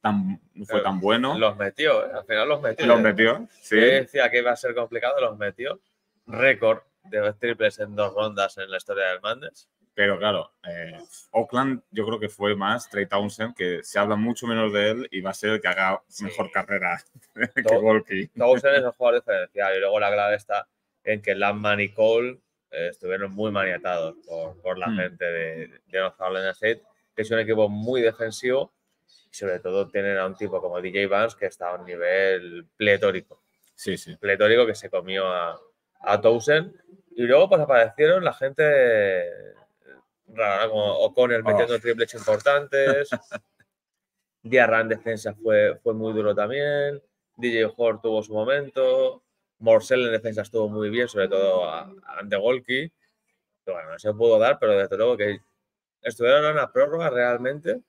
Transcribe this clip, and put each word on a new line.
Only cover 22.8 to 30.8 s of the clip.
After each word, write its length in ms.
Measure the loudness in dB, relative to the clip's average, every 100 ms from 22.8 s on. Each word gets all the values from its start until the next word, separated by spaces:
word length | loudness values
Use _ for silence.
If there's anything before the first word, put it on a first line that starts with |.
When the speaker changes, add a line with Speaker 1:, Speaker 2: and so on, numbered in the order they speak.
| -8
Speaker 2:
estuvieron 440 | -8 -6 -6 -6
muy 180 | -4 -4
maniatados 640 | -2 -2 -4 -4 -4 -4 -8 -14
por, 340 | -10 -10 -10
por 160 | -6 -4
la 80 | -4
Speaker 1:
Hmm. 100 | -4
Speaker 2:
gente 280 | -6 -4 -6
de, 420 | -4 -6 -8 -14 -18 _
de 140 | -4
North 180 | -4 _
Carolina 320 | -6 -4 -4
State, 300 | -2 -2 -4 _ _ _ -8
que 60 |
es 80 | -2
un 100 | -2
equipo 300 | 0 0 0
muy 320 | 0 -2 2
defensivo 720 | 0 0 -8 -4 -2 -2 -2 _ _ _ _ _ _
y 40 | -8
sobre 240 | -6 -4
todo 280 | -2 -2 -2
tienen 300 | -2 -2 -2
a 80 | -4
un 100 | -6
tipo 240 | -6 -4
como 220 | -4 -6